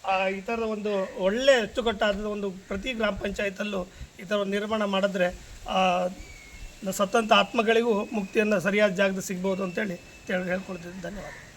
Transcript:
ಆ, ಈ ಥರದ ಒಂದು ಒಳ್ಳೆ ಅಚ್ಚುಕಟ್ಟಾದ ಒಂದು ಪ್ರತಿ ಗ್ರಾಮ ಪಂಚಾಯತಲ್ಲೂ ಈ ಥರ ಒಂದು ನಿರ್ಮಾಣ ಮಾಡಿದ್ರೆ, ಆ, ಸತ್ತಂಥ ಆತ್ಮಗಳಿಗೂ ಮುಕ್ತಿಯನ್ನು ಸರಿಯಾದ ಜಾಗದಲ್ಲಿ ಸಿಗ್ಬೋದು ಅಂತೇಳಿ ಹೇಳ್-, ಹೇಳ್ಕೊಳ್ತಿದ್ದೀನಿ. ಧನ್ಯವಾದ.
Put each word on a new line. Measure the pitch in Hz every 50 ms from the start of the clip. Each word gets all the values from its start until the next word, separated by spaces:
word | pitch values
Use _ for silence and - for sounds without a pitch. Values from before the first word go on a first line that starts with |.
| -
ಆ, | 196 190 190 190 190
ಈ | 196 196
ಥರದ | 190 - 233 226
ಒಂದು | 226 220 220 208 202 214 202 190 190 190 - - 185
ಒಳ್ಳೆ | 190 208 247 269 277 269 240
ಅಚ್ಚುಕಟ್ಟಾದ | 214 190 - - 214 233 220 202 226 208 202 196 214
ಒಂದು | 214 208 214 202 196
ಪ್ರತಿ | 180 190 - - 202 190 196 262
ಗ್ರಾಮ | 247 220 220 208 202
ಪಂಚಾಯತಲ್ಲೂ | 196 - 202 190 - 208 202 190 - 214 208 202 190 180 - - - - - - -
ಈ |
ಥರ | 208 175 208
ಒಂದು | 208 202 196
ನಿರ್ಮಾಣ | 196 208 208 214 226 214 208
ಮಾಡಿದ್ರೆ, | 202 196 190 196 196 185 190 180 180 180 - - - - - - -
ಆ, | - 190 185 185 175 180 180 180 190 - - - - - - - - - - - - - - 190
ಸತ್ತಂಥ | 185 - 202 190 - 233 226 214
ಆತ್ಮಗಳಿಗೂ | 226 202 196 - - 240 214 220 226 226 233 240 214 196 214
ಮುಕ್ತಿಯನ್ನು | - - 214 196 196 - 220 214 214 214 185
ಸರಿಯಾದ | 151 202 196 208 214 208
ಜಾಗದಲ್ಲಿ | 185 185 196 196 190 190
ಸಿಗ್ಬೋದು | 185 - 196 180 185 196 190 185 196
ಅಂತೇಳಿ | 185 170 220 220 202 175 175 - - - - -
ಹೇಳ್-, | - 196 185 185
ಹೇಳ್ಕೊಳ್ತಿದ್ದೀನಿ. | 175 180 190 190 - 190 175 170 175 180 190
ಧನ್ಯವಾದ. | 175 - 202 190 160 - - - - - -